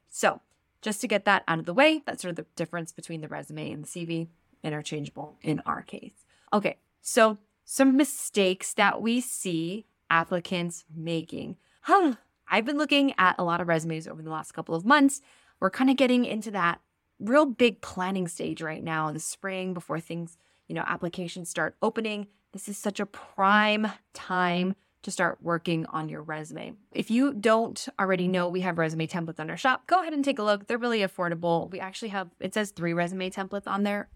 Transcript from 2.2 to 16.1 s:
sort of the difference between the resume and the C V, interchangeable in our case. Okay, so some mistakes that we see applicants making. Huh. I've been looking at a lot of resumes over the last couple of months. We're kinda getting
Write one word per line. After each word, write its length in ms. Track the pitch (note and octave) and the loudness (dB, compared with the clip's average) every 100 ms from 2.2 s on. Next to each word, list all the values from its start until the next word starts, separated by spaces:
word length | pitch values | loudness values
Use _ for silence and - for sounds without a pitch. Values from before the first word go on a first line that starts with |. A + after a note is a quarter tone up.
sort 80 | F3+ | -6
of 60 | E3+ | -6
the 100 | D#3+ - | -10 -6
difference 360 | E3 F3 D#3+ | -4 -4 -8
between 300 | - - E3 | -12 -12 -10
the 60 | D3+ | -8
resume 440 | D3+ C#3+ D#3 D#3 | -10 -10 -10 -8
and 120 | D3+ | -10
the 40 | D3 | -10
C 180 | F3+ E3+ | -10 -4
V, 240 | E3 E3 _ _ _ | -4 -4 _ _ _
interchangeable 760 | D#3 D3+ D3 D3+ C#3+ - D3+ - | -6 -6 -6 -8 -8 -10 -14 -8
in 180 | D#3 D3+ - | -4 -4 -2
our 160 | - | -6
case. 420 | - - - _ _ _ - | -8 -16 -16 _ _ _ 0
Okay, 260 | G#3 G3 - _ _ | 0 0 -4 _ _
so 380 | - A#3+ A3 G#3 _ _ | 0 6 6 4 _ _
some 320 | - - C4+ C4 | -8 4 6 6
mistakes 800 | C#4+ - - G#3 F#3 F#3+ - | 4 0 -4 2 2 2 -4
that 300 | - G3+ - | 2 2 4
we 180 | A3 B3 | 0 0
see 640 | - - F#3+ E3 E3 G#3+ - _ - | -2 -6 -2 -2 -2 -6 -12 _ 0
applicants 760 | E3 E3 F3+ - F3+ F3 - _ | 2 2 -4 -2 -2 -4 -6 _
making. 640 | D#3+ D#3+ E3 E3 - D3+ - _ _ | -10 -4 -4 -4 -10 -10 -12 _ _
Huh. 340 | - G4 D#4+ A3+ _ _ - | 4 6 6 0 _ _ -2
I've 200 | G3 A#3 | 0 0
been 120 | D4 | 0
looking 360 | D4+ C#4+ C#4 - | 4 4 4 4
at 180 | F3+ - | 4 4
a 40 | |
lot 180 | F3 F3 | 0 0
of 60 | E3+ | 2
resumes 380 | E3 E3 D#3+ D#3+ | 0 0 -6 -8
over 160 | D#3+ | -14
the 80 | D#3 | -10
last 220 | D#3+ - | -10 -10
couple 240 | - D#3+ E3 | -12 -4 -2
of 100 | G3+ | 4
months. 360 | D4 C#4 - _ _ _ - | 6 6 2 _ _ _ -2
We're 120 | F#3+ | -2
kinda 220 | - C4 C4 | 2 2 6
getting 300 | B3+ | 6